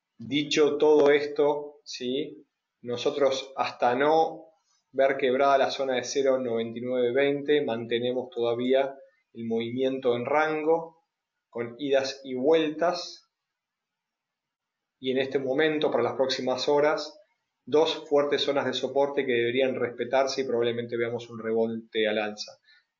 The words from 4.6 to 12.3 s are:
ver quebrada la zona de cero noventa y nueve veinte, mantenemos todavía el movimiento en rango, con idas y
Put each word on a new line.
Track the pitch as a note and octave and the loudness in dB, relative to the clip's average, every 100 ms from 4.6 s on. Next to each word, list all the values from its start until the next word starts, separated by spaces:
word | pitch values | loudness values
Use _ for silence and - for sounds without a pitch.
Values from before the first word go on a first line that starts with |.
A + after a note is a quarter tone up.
| _ _ _ | _ _ _
ver | C3 C3+ C#3 | 2 2 4
quebrada | C3 B2+ C#3 C#3 | 0 2 4 4
la | C3 | 2
zona | - C3+ | 0 -2
de | B2 | -2
cero | A#2+ C#3+ C3+ C3 | -2 0 2 0
noventa | B2 A2+ A#2 A#2 | 0 -2 -4 -6
y | |
nueve | B2 B2+ A#2+ | -4 0 0
veinte, | B2 C#3+ C#3+ C#3+ D3 | 2 0 0 0 0
mantenemos | B2+ A2+ A#2 A#2+ B2 B2+ B2 | 0 -4 -2 -2 -2 -4 -6
todavía | A#2+ A#2 A#2 B2+ C3 C#3 - - _ _ | -4 -2 0 2 2 2 -6 -20 _ _
el | A2+ | -12
movimiento | A#2 A2+ A#2 B2 C3 C3 C3 A#2+ | -4 -4 -4 -2 -2 0 0 0
en | |
rango, | A#2+ D3 D#3 D#3 D3+ E3 - _ _ _ _ _ _ | 0 0 0 -2 0 0 -2 _ _ _ _ _ _
con | A#2+ A#2 A#2+ | -10 -10 -8
idas | C#3+ C3+ C3+ - | 0 0 0 -8
y | C3+ | -10